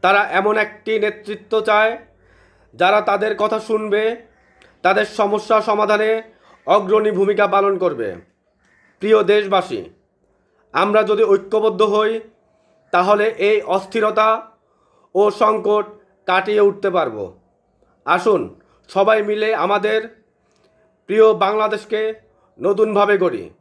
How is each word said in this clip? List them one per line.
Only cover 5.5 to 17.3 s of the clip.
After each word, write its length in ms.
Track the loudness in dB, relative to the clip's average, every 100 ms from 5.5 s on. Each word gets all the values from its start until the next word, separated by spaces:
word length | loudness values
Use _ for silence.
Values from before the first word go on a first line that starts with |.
| 0
সমাধানে 600 | 0 -2 0 0 0 -2 -6 _ _ _ 0
অগ্রণী 460 | 0 2 0 0
ভূমিকা 360 | 0 0 0 0
পালন 300 | 2 0 0
করবে। 380 | -2 -4 -8 -10 -18 _ _ _ _ _ _ _
প্রিয় 240 | 0 2
দেশবাসী, 600 | 4 0 2 -2 -2 -8 -10 _ _ _ _ _ _ _ _
আমরা 300 | -2 0 0
যদি 200 | 0 0
ঐক্যবদ্ধ 580 | 2 2 0 -2 -2 0
হই, 380 | 0 0 -2 -4 -10 _ _ _ _ _ _
তাহলে 380 | -2 2 2 0
এই 320 | -2 0 0
অস্থিরতা 920 | 0 -4 -2 -2 -2 0 0 0 -6 _ _ _ _ _ _ 0
ও 160 | 0
সংকট 540 | 2 0 0 0 -2 -2 -12 _ _ -2
কাটিয়ে 340 | -2 0 2
উঠতে 300 | 2 0 -2
পারব। 480 | -2 -2 -6 -12